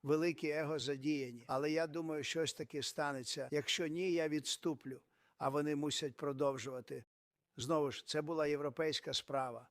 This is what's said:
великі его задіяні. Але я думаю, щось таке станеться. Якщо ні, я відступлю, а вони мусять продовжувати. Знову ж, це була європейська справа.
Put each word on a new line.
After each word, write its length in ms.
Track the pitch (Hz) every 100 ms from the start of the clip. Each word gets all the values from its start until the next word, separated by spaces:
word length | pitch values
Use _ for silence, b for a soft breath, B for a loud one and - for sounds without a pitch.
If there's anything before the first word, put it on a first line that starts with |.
великі 460 | 139 156 170 160 156
его 300 | 147 151 156
задіяні. 640 | 127 139 139 147 127 120 123
Але 220 | 131 151
я 160 | 156 165
думаю, 380 | 156 160 151
щось 300 | 131 165 156
таке 280 | - 147 147
станеться. 680 | 127 - 147 135 120 - 131
Якщо 360 | 147 143 - 165
ні, 260 | 160 185
я 160 | 170 160
відступлю, 720 | 151 131 - 170 143 131 127 _ b b b
а 100 | 135
вони 280 | 143 147 147
мусять 400 | 147 - 147 -
продовжувати. 880 | 147 135 139 135 123 127 117 135 - _ _ _ _ -
Знову 340 | 120 160 143
ж, 160 | - -
це 160 | 151
була 240 | 151 160 151
європейська 680 | 147 147 127 156 143 -
справа. 540 | 131 - 139 131 117 123